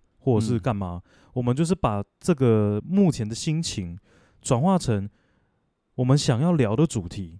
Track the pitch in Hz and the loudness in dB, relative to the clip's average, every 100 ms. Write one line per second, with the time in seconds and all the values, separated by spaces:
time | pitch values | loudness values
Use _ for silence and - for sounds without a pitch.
0 | _ _ - 113 110 120 - 104 92 87 | _ _ 0 0 0 -2 -2 -4 -6 -8
1 | - _ _ 127 120 127 165 180 123 104 | -14 _ _ -4 -2 0 0 0 -2 -2
2 | 101 _ - 165 131 110 104 104 127 190 | -6 _ -2 2 4 4 2 -2 -2 2
3 | 190 - 107 110 - 156 165 - 87 85 | 2 2 -4 -6 -4 -4 -4 -6 -8 -10
4 | _ _ _ _ - 120 170 185 - 104 | _ _ _ _ -2 0 2 2 0 -2
5 | 101 - _ _ _ _ _ _ _ - | -4 -12 _ _ _ _ _ _ _ -2
6 | 123 143 151 117 165 170 113 113 160 113 | 2 2 2 0 2 2 2 2 0 0
7 | 85 - 87 85 | -6 -8 -12 -14